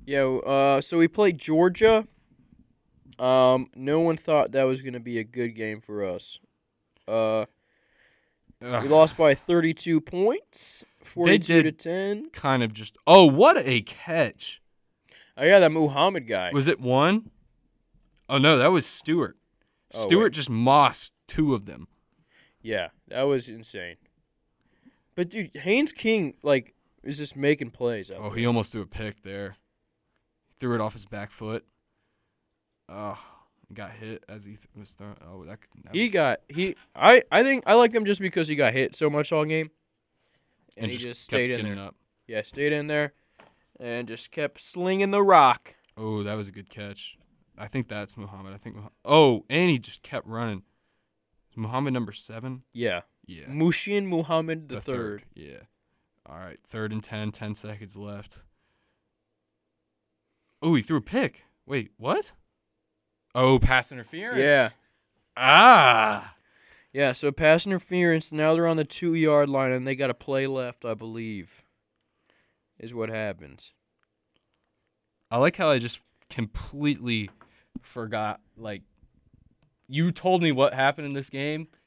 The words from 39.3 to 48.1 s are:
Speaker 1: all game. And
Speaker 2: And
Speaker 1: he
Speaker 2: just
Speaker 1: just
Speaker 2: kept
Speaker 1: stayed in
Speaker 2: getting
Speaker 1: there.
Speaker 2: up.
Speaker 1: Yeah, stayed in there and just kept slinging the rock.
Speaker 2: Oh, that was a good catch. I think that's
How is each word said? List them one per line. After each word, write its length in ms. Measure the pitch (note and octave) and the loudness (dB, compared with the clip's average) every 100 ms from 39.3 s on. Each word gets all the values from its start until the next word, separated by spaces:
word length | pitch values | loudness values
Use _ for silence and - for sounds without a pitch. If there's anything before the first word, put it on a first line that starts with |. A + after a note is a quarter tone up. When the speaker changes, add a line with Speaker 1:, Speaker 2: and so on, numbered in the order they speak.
Speaker 1:
all 120 | D#3 D#3 | -2 -2
game. 240 | D#3+ D#3 _ _ _ _ _ _ _ _ _ _ - | -4 -6 _ _ _ _ _ _ _ _ _ _ -12
And 100 | A2+ | -10
Speaker 2:
And 60 | |
Speaker 1:
he 60 | B2 | -8
Speaker 2:
just 80 | A#2+ | -12
Speaker 1:
just 240 | A#2 - | -14 -6
Speaker 2:
kept 80 | A2 | -4
Speaker 1:
stayed 140 | B2 | -2
in 60 | A#2+ | -4
Speaker 2:
getting 140 | G#2+ G2+ | -6 -10
Speaker 1:
there. 100 | G2 | -14
Speaker 2:
up. 100 | - _ _ - | -20 _ _ -12
Speaker 1:
Yeah, 140 | A2 | -10
stayed 280 | - C#3 D3 | -10 -6 -4
in 140 | D3+ D3 | -4 -4
there 260 | D3+ D3 - _ _ _ _ _ - | -4 -4 -8 _ _ _ _ _ -18
and 280 | B2 A#2+ A#2 | -12 -10 -10
just 240 | A2+ - | -14 -14
kept 300 | - D3 - | -10 -10 -10
slinging 500 | - F3+ F3+ F#3+ G3 | -16 -8 -4 -2 0
the 100 | G3+ | 2
rock. 520 | G3+ F3 C3+ A#2 - - _ - | 6 8 8 4 -4 -20 _ -12
Speaker 2:
Oh, 260 | A2 G#2+ | -8 -6
that 120 | G2+ G#2+ | -6 -8
was 120 | G2+ | -10
a 40 | |
good 180 | F#2+ F#2+ | -16 -20
catch. 480 | - G2+ G2 - - _ _ _ - | -18 -16 -16 -20 -20 _ _ _ -20
I 100 | G#2 | -10
think 200 | C3+ A2+ | -8 -8
that's 260 | G#2 G#2 | -10 -12